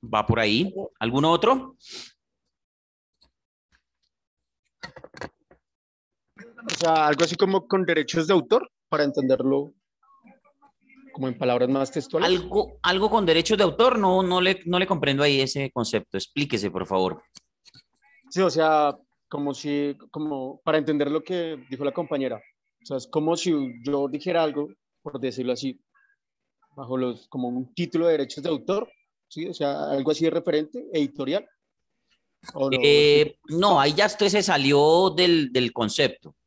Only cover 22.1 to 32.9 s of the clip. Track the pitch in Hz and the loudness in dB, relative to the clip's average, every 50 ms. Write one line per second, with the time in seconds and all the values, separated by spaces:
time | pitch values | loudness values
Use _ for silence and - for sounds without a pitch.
22.1 | 156 143 135 123 117 107 _ _ _ _ _ _ _ _ _ - 139 131 123 _ | -4 -4 -4 -4 -6 -8 _ _ _ _ _ _ _ _ _ -10 -10 -10 -8 _
23.1 | - 156 151 160 170 170 - 180 165 147 135 127 120 120 117 143 143 139 143 139 | -4 -2 0 0 -2 0 0 -2 0 0 -2 -6 -8 -10 -6 -4 -2 -2 -2 -4
24.1 | 127 147 - 185 175 165 160 151 139 143 147 151 - _ _ _ _ _ _ 151 | -6 -6 -6 -2 0 0 0 0 -2 -6 -8 -8 -12 _ _ _ _ _ _ -14
25.1 | 139 123 120 127 113 127 127 123 123 120 139 135 127 _ _ _ _ _ _ _ | -12 -6 -6 -6 -6 -6 -4 -4 -4 -4 -6 -8 -8 _ _ _ _ _ _ _
26.1 | _ _ _ _ _ _ _ _ _ _ _ _ _ 139 135 117 131 127 127 123 | _ _ _ _ _ _ _ _ _ _ _ _ _ -18 -10 -6 -4 -4 -4 -4
27.1 | 117 117 _ _ - 139 123 123 123 127 127 123 _ - 170 165 - 165 165 170 | -6 -10 _ _ -8 -8 -6 -6 -6 -6 -8 -8 _ -6 -6 -4 -2 0 2 2
28.1 | 160 147 139 131 - 151 139 - 151 143 - - 190 202 233 - _ _ _ _ | 2 0 -2 -6 -8 -8 -4 -4 -4 -4 -2 -4 -4 -4 -4 -8 _ _ _ _
29.1 | _ _ _ _ - 151 165 196 170 - 151 143 139 151 143 147 143 139 131 156 | _ _ _ _ -12 -10 -10 -10 -6 -4 -4 -4 -2 -4 -4 -4 -4 -2 0 -2
30.1 | 151 147 165 160 151 170 165 - 147 151 156 151 - 123 - - - 160 143 139 | 0 0 0 0 0 -2 -2 0 -2 -2 -2 -4 -10 -14 -14 -6 -2 -2 -2 -2
31.1 | - - 135 131 160 196 - _ _ _ _ _ _ _ _ _ _ _ _ _ | -4 -6 -6 -4 -4 -4 -6 _ _ _ _ _ _ _ _ _ _ _ _ _
32.1 | _ _ _ _ _ _ _ - - - 135 135 135 127 127 143 | _ _ _ _ _ _ _ -16 -6 -4 -2 0 0 4 6 6